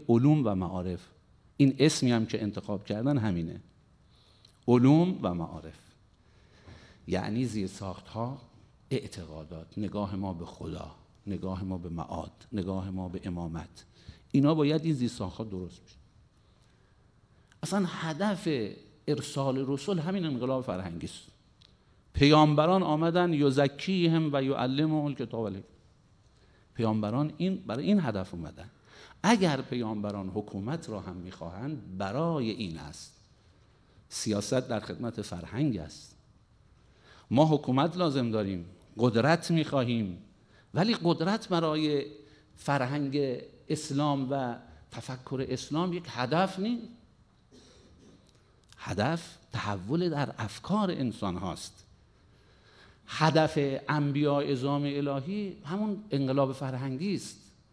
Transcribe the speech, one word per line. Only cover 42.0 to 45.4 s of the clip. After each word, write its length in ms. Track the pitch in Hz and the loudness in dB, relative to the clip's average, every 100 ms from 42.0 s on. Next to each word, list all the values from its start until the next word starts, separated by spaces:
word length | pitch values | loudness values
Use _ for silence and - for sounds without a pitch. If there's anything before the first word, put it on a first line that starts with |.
| - - - - - - | -2 -10 -20 -20 -20 -10
فرهنگ 840 | - 139 123 147 139 147 139 120 - - - | 0 0 2 -2 -2 0 0 -2 -8 -14 -6
اسلام 580 | 151 - 139 147 139 127 | -6 -2 0 2 2 0
و 240 | 139 127 117 - - - | -2 -4 -6 -12 -20 -18
تفکر 540 | - - 127 - 131 | -14 -10 -10 -6 -6